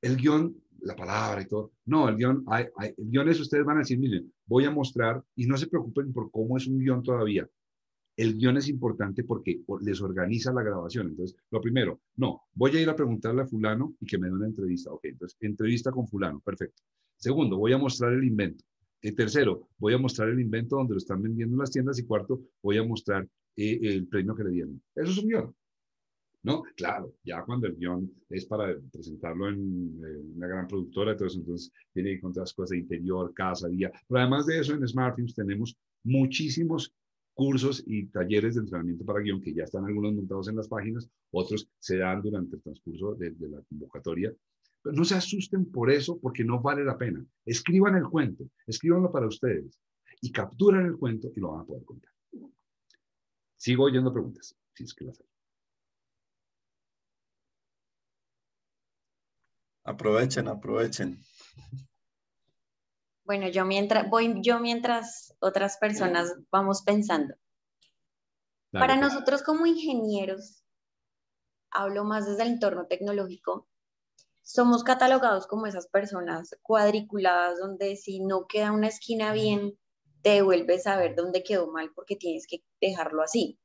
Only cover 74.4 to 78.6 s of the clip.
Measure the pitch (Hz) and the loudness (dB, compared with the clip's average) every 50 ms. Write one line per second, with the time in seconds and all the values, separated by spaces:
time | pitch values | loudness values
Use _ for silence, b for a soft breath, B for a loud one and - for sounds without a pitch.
74.4 | _ - - - 247 240 240 240 233 254 254 254 254 254 262 262 254 240 208 190 | _ -4 2 4 6 6 6 4 6 4 4 6 8 6 6 6 6 4 2 2
75.4 | 190 - - 214 220 214 190 180 170 - _ 196 202 202 202 180 175 170 165 165 | 0 -2 -4 -4 -2 -4 -4 -6 -8 0 _ 2 2 2 -4 -6 -4 -4 -4 -6
76.4 | 165 - - _ _ - 220 220 208 208 208 220 214 214 208 208 190 185 180 175 | -6 -10 -16 _ _ 4 4 6 6 6 4 4 -2 -2 -4 2 4 4 6 6
77.4 | 175 175 175 175 185 196 196 180 196 196 196 202 - - 190 190 190 190 190 190 | 4 2 0 -2 -4 -6 -4 -4 -4 -4 -4 -6 -8 -10 -6 -4 -2 0 0 0
78.4 | 185 - - 214 | -2 0 0 0